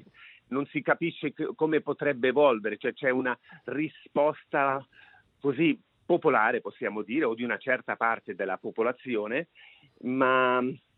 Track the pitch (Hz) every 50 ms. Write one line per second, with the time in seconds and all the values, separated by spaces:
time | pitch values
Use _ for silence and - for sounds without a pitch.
0 | - - _ - - - - - _ _ 123 135 147 - - 156 123 165 151 -
1 | 165 170 - - - 147 - - 156 - - - 156 156 156 147 - 147 139 -
2 | 139 143 139 120 117 127 123 139 - 139 120 110 104 110 107 101 - 123 110 -
3 | 147 135 127 131 131 127 123 - _ - - 165 _ - 127 139 156 151 - -
4 | - - _ 147 143 151 147 - - _ - 151 139 139 135 139 135 - _ -
5 | - - _ _ _ _ _ _ - 143 131 127 165 160 131 - _ _ _ _
6 | _ - 175 170 - 156 131 113 107 117 123 110 - 101 - - 123 104 101 107
7 | 104 92 117 156 156 120 113 113 123 120 110 95 - 135 127 120 - - 104 -
8 | 117 113 113 107 - - 98 87 98 95 92 - - 113 92 - 113 117 - -
9 | - 135 120 107 104 107 117 143 175 - _ - - - - _ _ _ _ _
10 | - 127 127 131 135 127 127 131 131 127 123 123 123 127 139 - _ _ _